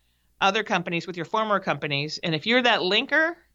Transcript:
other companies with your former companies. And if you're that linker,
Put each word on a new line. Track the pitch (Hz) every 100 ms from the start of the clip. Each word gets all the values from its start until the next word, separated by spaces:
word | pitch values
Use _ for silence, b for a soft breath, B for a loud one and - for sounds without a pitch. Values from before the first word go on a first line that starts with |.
| _ _ _ _
other | 196 214
companies | 208 190 175 170 175
with | 175
your |
former | 160 220 220 196
companies. | - 147 156 143 151 -
And | 175
if | 156 208
you're | 247
that | 240 202
linker, | 180 208 269 285 320 339 _